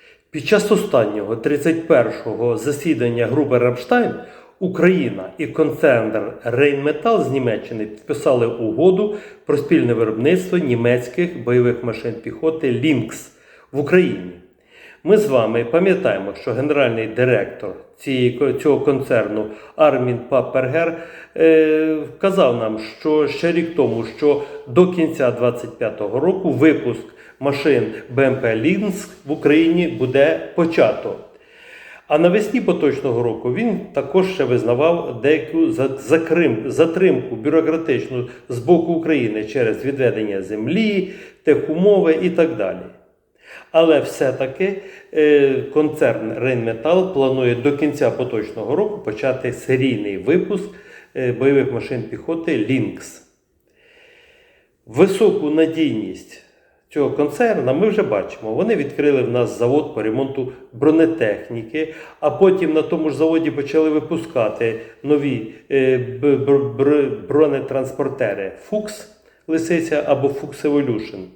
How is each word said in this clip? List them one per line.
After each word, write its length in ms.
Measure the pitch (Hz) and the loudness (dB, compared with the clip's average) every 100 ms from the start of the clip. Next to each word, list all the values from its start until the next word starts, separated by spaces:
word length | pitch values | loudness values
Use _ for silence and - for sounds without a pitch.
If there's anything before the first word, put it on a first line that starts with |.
| _ _ _ | _ _ _
Під 160 | 151 - | -10 0
час 260 | 202 196 | 2 4
останнього, 640 | 208 - 127 104 107 101 113 | 0 2 2 2 -2 -6 -4
тридцять 500 | 147 143 170 165 - | -2 0 0 0 2
першого 720 | 139 113 - 120 104 120 110 | 2 2 -4 -8 -4 -2 -2
засідання 680 | 147 139 175 123 120 120 117 | -4 -4 -2 0 0 0 0
групи 320 | 131 135 123 | 0 2 2
Рамштайн 560 | 123 123 - 247 202 - - - - - | 2 0 0 0 2 -4 -12 -20 -20 -8
Україна 720 | 185 185 175 180 120 98 92 - | -6 2 2 4 0 -6 -10 -8
і 80 | 139 | -6
концерн 840 | 160 147 - 156 120 107 107 101 - | -2 -2 2 2 4 0 -4 -6 -8
Rheinmetall 800 | 117 120 143 139 143 151 233 214 | -4 2 2 2 -2 -2 0 0
з 60 | 123 | 0
Німеччини 540 | 135 120 107 - 113 | -2 -2 -2 -6 -8
підписали 640 | 107 - - 143 - 123 113 | -10 -10 -8 -2 2 2 2
угоду 680 | 113 110 107 180 185 208 208 - - - | -2 -4 2 4 4 0 -6 -12 -10 -2
про 100 | 143 | -2
спільне 380 | 139 151 123 | 2 2 2
виробництво 640 | 113 110 110 139 180 - 180 | 0 0 0 0 0 0 -2
німецьких 840 | 143 117 120 120 - - 175 127 | 0 0 2 0 -2 -4 -4 -4
бойових 400 | 120 123 120 117 | 0 2 2 0
машин 300 | 120 110 117 107 | -6 -6 -8 -8
піхоти 500 | - - 160 160 135 | -12 -4 -4 -2 -2
Lynx 560 | 117 156 127 107 - - _ _ _ _ | 0 0 0 -2 -10 -18 _ _ _ _
в 60 | 135 | -6
Україні. 520 | 143 180 147 92 90 - - _ _ _ - - | 2 2 2 -2 -10 -16 -20 _ _ _ -20 -6
Ми 140 | 170 214 | 2 4
з 80 | 139 | 4
вами 380 | 127 110 117 | 2 2 0
пам'ятаємо, 680 | 117 165 190 175 120 95 98 95 | 0 2 2 2 0 -2 -4 -8
що 120 | - | -6
генеральний 540 | 120 147 143 123 113 113 | -2 0 0 0 0 -4
директор 680 | 120 127 110 95 - 101 90 - _ | 0 2 2 0 -8 -12 -12 -18 _
цієї 340 | 143 127 123 | -4 0 0
ко-, 220 | 123 139 | 0 0
цього 280 | 123 151 131 | 0 2 2
концерну 680 | 143 135 - 120 104 107 107 - - - | 2 0 0 0 0 -4 -6 -10 -10 2
Армін 420 | 151 135 123 120 - | 2 4 0 -4 -2
Паппергер, 720 | 131 - 131 127 160 165 165 - - - - | 0 0 -2 -2 -2 -2 -4 -10 -18 -10 2
е, 580 | 160 160 156 156 156 | 6 6 6 2 0
вказав 600 | 156 147 - 196 190 135 120 | -2 -6 -4 0 4 4 2
нам, 220 | 110 110 - - | -2 -4 -8 -6
що 300 | 156 151 143 | 0 2 0
ще 240 | - 170 | -2 -2
рік 220 | 170 170 | 0 -2
тому, 300 | 151 120 113 110 - | 0 0 -2 -6 0
що 260 | 147 143 - - - | 2 2 -2 -12 -2
до 240 | 123 180 | 2 2
кінця 380 | 175 156 - 127 | 2 -2 0 -2
двадцять 480 | 117 120 117 - - | 0 -2 -2 -8 -8
п'ятого 420 | 110 - 104 117 | -6 -6 -6 -2
року 300 | 170 190 165 | 0 0 -2
випуск 520 | 123 151 - 123 113 - - - - | 4 4 4 0 -6 -10 -20 -20 -6
машин 440 | 139 139 156 127 107 - - | -4 0 2 2 0 -6 -6
Б 120 | 123 | 0
М 180 | 135 123 | 2 2
П 160 | 117 110 | -2 0
Lynx 520 | 139 196 208 175 - - 135 | 0 0 -2 -6 -12 -14 -8
в 60 | |
Україні 560 | 151 143 156 165 170 160 | -2 4 4 4 2 0
буде 600 | 127 127 135 147 - - | -2 0 2 2 2 -4
почато. 600 | - 165 - 113 107 104 95 - - _ _ - - - - - | -2 0 2 2 0 -6 -10 -14 -20 _ _ -20 -20 -20 -20 -2
А 100 | 156 | 2
навесні 420 | 170 208 208 247 | 4 2 0 0
поточного 600 | 190 - 147 - 135 117 | 0 2 0 0 -2 -2
року 320 | 120 110 127 | -2 -2 -4
він 260 | 151 233 180 - | -2 -2 -4 -4
також 340 | 143 131 190 185 | -6 0 0 2
ще 100 | - | 0
визнавав 760 | 127 123 113 120 160 170 147 113 | 0 0 2 2 2 0 -4 -2
деяку 520 | 131 156 - 165 151 | 0 0 0 0 0
за-, 240 | - 135 - | 0 -4 -4
закрим-, 760 | - 160 160 151 139 110 131 | 0 0 2 2 2 0 -2
затримку 640 | - 165 175 185 123 - 110 | 0 2 2 2 2 -2 -6
бюрократичну 920 | 135 160 160 160 - 123 - 123 123 - - | 0 2 2 0 -2 -2 -4 -8 -8 -12 -12
з 100 | 120 | -4
боку 340 | 123 170 175 | 4 4 4
України 520 | 165 160 147 113 107 | -2 0 0 0 -4
через 400 | 107 139 113 104 | -4 -2 0 -2
відведення 580 | 135 135 123 101 104 98 | -4 0 0 0 -2 -4
землі, 680 | 92 107 117 190 214 196 180 - - _ | -6 -6 -2 0 0 0 -4 -8 -20 _
техумови 760 | - 143 - 160 202 196 165 160 | 2 2 2 2 4 6 4 2
і 80 | 175 | 2
так 260 | 175 160 160 | 2 0 0
далі. 220 | 95 90 - - _ _ _ _ - - - | -6 -6 -12 -20 _ _ _ _ -20 -20 0
Але 280 | 165 165 143 | 4 6 4
все-таки, 840 | - - 135 123 131 - 196 196 - - - | 2 -2 -2 -2 -4 -2 -4 -4 -10 -20 -6
е, 480 | 160 151 147 139 127 - | 2 6 6 6 2 -2
концерн 580 | 151 151 - 131 110 110 | 0 0 2 0 0 -4
Rheinmetall 800 | 110 123 123 113 113 156 185 180 | -4 -2 0 -2 -2 0 2 2
планує 420 | 139 131 131 123 | 0 0 2 0
до 220 | 120 139 143 | 2 0 0
кінця 340 | 151 143 123 | -2 0 0
поточного 640 | - 123 113 107 113 104 160 | 0 -4 -4 -6 -8 -4 -2
року 220 | - - | -2 -4
почати 540 | - 104 131 123 117 | -8 -4 -4 -2 -6
серійний 640 | 107 - 127 135 107 104 95 | -6 -2 0 2 -2 -4 -4
випуск, 520 | 98 175 - 190 - - - - - 135 | 0 2 0 -4 -6 -14 -20 -20 -14 -6
е, 160 | 127 | -4
бойових 400 | 110 135 139 120 | 0 4 4 2
машин 300 | 117 - 85 | -2 -6 -8
піхоти 500 | - 110 - 165 - | -8 -10 -6 -6 -2
Lynx. 680 | 123 107 131 95 - - - _ _ _ _ _ _ _ _ _ _ _ _ _ _ _ _ - | -2 0 -2 -2 -8 -16 -20 _ _ _ _ _ _ _ _ _ _ _ _ _ _ _ _ -6
Високу 640 | 117 190 - 208 - 151 | 2 4 4 2 2 0
надійність 920 | 156 160 165 147 110 95 - - - _ _ _ _ _ | 2 2 2 -2 -2 -6 -10 -16 -20 _ _ _ _ _
цього 220 | 151 131 | -2 0
концерна 600 | - 147 - 233 190 127 | 0 -2 0 0 0 0
ми 160 | 143 214 | 2 2
вже 140 | 202 | 2
бачимо. 520 | - 190 - - 110 | 0 -2 -4 -8 -6
Вони 220 | 120 220 190 | -2 0 0
відкрили 460 | 139 - 147 135 | -2 0 2 2
в 80 | 120 | 2
нас 280 | 123 113 - | 0 -2 0
завод 360 | 120 147 151 | 0 2 0
по 80 | 117 | -4
ремонту 500 | 110 117 135 135 127 - - | -4 -2 -4 -6 -10 -12 -18
бронетехніки, 1200 | 117 151 160 160 - 110 98 - 117 110 151 156 - - - | -2 2 4 2 2 -2 -2 -8 -12 -8 -8 -8 -10 -20 -6
а 100 | 151 | -4
потім 420 | - 190 - 160 | 2 4 4 2
на 100 | 156 | 0
тому 280 | 151 165 156 | 0 -2 -2
ж 60 | 135 | 0
заводі 340 | 160 160 151 | 2 2 0
почали 400 | 143 - 156 156 | -4 -2 0 2
випускати 920 | 151 151 165 - 127 107 - 117 110 - - | 0 -2 -6 -4 -2 -2 0 -4 -4 -10 -10
нові, 520 | 139 147 139 117 - - - | 0 0 0 -4 -6 -14 -2
е, 280 | 139 131 127 | 0 2 2
б-, 380 | 117 - 143 135 | -2 -2 2 2
бр-, 400 | 139 139 139 - | 4 2 2 0
бр-, 340 | 139 151 131 110 - | 2 4 2 -4 0
бронетранспортери 1200 | 143 151 139 120 135 127 - 135 127 110 98 95 - - | 2 4 2 -2 -4 -4 -4 -6 -2 -4 -4 -8 -10 -8
Fuchs 380 | 214 214 - - _ _ _ - | -6 -6 -12 -18 _ _ _ -4
Лисиця 580 | 160 160 170 165 151 - | -2 0 0 0 -2 0
або 220 | 131 139 | 0 0
Fuchs 340 | 143 143 - | -2 -10 -6
Evolution. 640 | 151 143 131 104 - 98 92 | 0 0 0 -4 -6 -12 -16